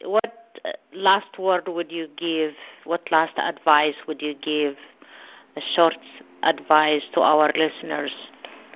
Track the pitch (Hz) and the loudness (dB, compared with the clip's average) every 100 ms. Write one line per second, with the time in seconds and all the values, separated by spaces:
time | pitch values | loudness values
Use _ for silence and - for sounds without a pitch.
0 | - 208 226 - - - - - _ 180 | -2 -2 -2 -8 -20 -14 -12 -12 _ -2
1 | 196 196 - - 190 180 185 170 156 165 | 2 2 0 -4 0 0 -2 -6 -6 -8
2 | 156 147 170 160 156 147 - - 160 170 | -10 -8 -4 -2 -2 -6 -20 -14 -6 -6
3 | - 160 160 - 165 151 165 147 151 143 | 0 0 0 -2 -6 -2 2 4 2 -4
4 | - 139 151 143 156 151 147 139 - _ | -8 -8 -8 -8 -4 -2 -2 -4 -16 _
5 | - - - - _ 202 - - 165 - | -20 -20 -20 -20 _ -12 -4 2 2 2
6 | - - - - 165 151 - 156 151 147 | -12 -20 -20 -4 -2 0 4 4 4 0
7 | - 170 - 151 151 156 156 - 170 147 | -2 2 4 6 4 2 -2 -4 -8 -8
8 | 143 - - - - - - | -8 -10 -16 -18 -20 -20 -20